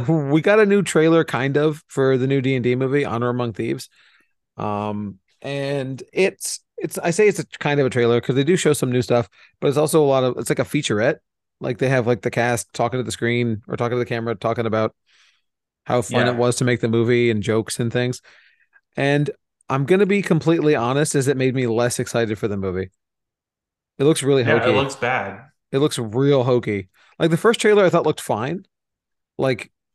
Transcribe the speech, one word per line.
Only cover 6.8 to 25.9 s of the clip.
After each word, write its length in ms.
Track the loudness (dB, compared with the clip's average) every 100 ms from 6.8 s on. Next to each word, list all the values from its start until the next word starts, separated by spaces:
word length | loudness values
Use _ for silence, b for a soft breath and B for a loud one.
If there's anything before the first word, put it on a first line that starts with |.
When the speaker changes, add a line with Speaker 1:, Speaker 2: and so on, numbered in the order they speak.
| -10 -6
Speaker 1:
I 140 | -4
say 160 | 2 2
it's 120 | 2
a 60 | -6 -4
kind 200 | -2 2
of 60 | 0
a 40 |
trailer 300 | 2 2 2
'cause 160 | 0 -2
they 80 |
do 120 | 2 2
show 160 | 2
some 180 | 0 0
new 100 | 0
stuff, 280 | 2 0 0 b b b
but 80 | -2
it's 100 | 0
also 260 | 2 4
a 20 | 4
lot 180 | 2
of, 140 | 0 -2
it's 120 | -4
like 100 | -4
a 40 | -2
featurette. 520 | -2 -2 0 0 -2 _ _ _ -10
Like, 180 | -8 -2
they 120 | 0
have, 180 | 2 2
like, 140 | 0
the 80 | -2
cast 420 | -2 0 -2 -6
talking 260 | -4 -2 -2
to 40 |
the 80 | -6
screen 500 | -4 -2 -2 -2 -4 -8
or 100 | -6
talking 180 | -4 -2
to 40 |
the 60 | -4
camera, 280 | -4 -6
talking 320 | -4 -4 -2 -2
about 300 | 0 -2 _ _ b b b b _ _ _ -4
how 160 | -2
fun 240 | 0 0 0
Speaker 2:
Yeah. 60 |
Speaker 1:
it 40 | 0
was 180 | 0 0
to 60 |
make 160 | 0 0
the 60 | 0
movie 420 | 0 2 2 2
and 140 | 0
jokes 360 | 0 -2 -2 -4
and 140 | -4
things. 260 | -2 -2 -4 b b b b b b _ -4
And 320 | 0 0 0 -6 _ _ -6
I'm 160 | -4 2
gonna 220 | 2 2
be 160 | 0
completely 520 | 2 0 2 2 2 2
honest, 380 | 2 0 0
is 140 | 0 0
it 100 | 0
made 160 | 0
me 140 | 0 0
less 320 | 0 0 -2
excited 400 | -4 -2 -2 -2
for 80 | -4
the 100 | -4
movie. 320 | -4 -4 -8 _ _ _ _ _ _ _ _ _ _ 0
It 60 | 2
looks 180 | 2
really 180 | 2 2
Speaker 2:
Yeah, 140 | 4 2
it 40 |
Speaker 1:
hokey. 100 | 4 2
Speaker 2:
looks 200 | 0 -4
bad. 500 | -4 -2 -4 -12 -20 _ _
Speaker 1:
It 60 | 0
looks 200 | 0